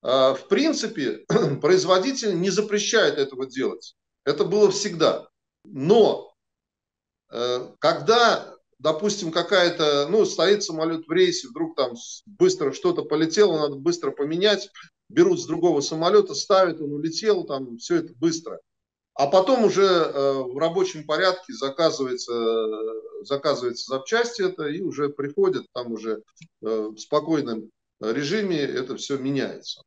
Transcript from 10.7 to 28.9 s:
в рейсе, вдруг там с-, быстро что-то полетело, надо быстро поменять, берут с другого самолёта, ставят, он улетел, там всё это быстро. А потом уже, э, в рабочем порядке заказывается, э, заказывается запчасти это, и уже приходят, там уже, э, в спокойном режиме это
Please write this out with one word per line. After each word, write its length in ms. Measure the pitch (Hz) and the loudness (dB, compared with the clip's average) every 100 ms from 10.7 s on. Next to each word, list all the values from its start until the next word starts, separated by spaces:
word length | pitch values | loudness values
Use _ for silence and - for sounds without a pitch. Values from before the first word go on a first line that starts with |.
| 160 160 165 - | -4 -2 -4 -2
в 60 | |
рейсе, 360 | 170 180 170 127 | 2 2 2 -8
вдруг 260 | 120 160 | -8 -6
там 220 | - 123 120 | -2 -4 -4
с-, 260 | - - - | -16 -18 -20
быстро 460 | - 185 185 143 | 2 2 4 -2
что-то 300 | 135 180 165 | -2 -2 -2
полетело, 560 | - 151 160 208 208 160 | -2 0 0 4 4 4
надо 180 | 147 135 | -2 -2
быстро 340 | 143 170 139 | -2 -2 -4
поменять, 580 | - 143 165 208 196 - - - _ _ | -4 -4 0 2 2 -4 -18 -20 _ _
берут 320 | 139 190 170 | 4 4 4
с 60 | - | -2
другого 340 | 160 170 147 | 0 2 2
самолёта, 540 | 143 160 170 208 196 | 0 0 4 4 4
ставят, 480 | 143 - 190 180 160 | -4 2 4 4 0
он 100 | 147 | -6
улетел, 520 | 147 160 160 214 190 | -4 -6 -4 0 0
там 340 | 160 139 131 117 | -2 -6 -8 -12
всё 180 | - 170 | -2 -2
это 160 | - | -2
быстро. 460 | 123 160 160 - 87 _ _ _ _ _ | -2 -2 -2 -10 -16 _ _ _ _ _
А 120 | - 139 | -2 2
потом 380 | 190 185 254 | 4 4 4
уже, 200 | 214 175 | 4 4
э, 480 | 196 180 151 139 139 135 | 4 4 2 0 0 0
в 160 | 127 127 | -4 -2
рабочем 460 | 160 175 185 156 151 | -2 0 -2 -4 -4
порядке 460 | 156 185 180 - | 0 2 0 -8
заказывается, 800 | 113 135 139 165 - 131 127 - | -8 -6 0 0 0 -4 -4 -4
э, 920 | 117 113 113 110 110 110 113 - - | -2 0 0 -2 -4 -8 -8 -12 -16
заказывается 680 | - 143 147 127 123 117 - | -6 -4 -2 -2 -4 -6 -8
запчасти 500 | 135 - 226 233 - | -8 -2 -2 -2 -2
это, 220 | 185 - 151 | -4 -2 -6
и 140 | 156 | -4
уже 300 | 185 131 143 | -6 -4 -4
приходят, 560 | 147 139 147 190 143 110 | -4 -6 0 0 0 -6
там 180 | 123 123 | -10 -8
уже, 300 | 110 110 107 _ _ - _ | -8 -6 -8 _ _ -20 _
э, 260 | 107 110 107 | -6 -4 -4
в 100 | 107 | -10
спокойном 720 | - 151 151 160 120 113 107 _ _ _ | -2 -2 0 -2 -2 -6 -10 _ _ _
режиме 580 | 107 120 143 214 196 160 | -4 -4 -2 -2 0 -2
это 380 | 139 123 127 | -2 -4 -6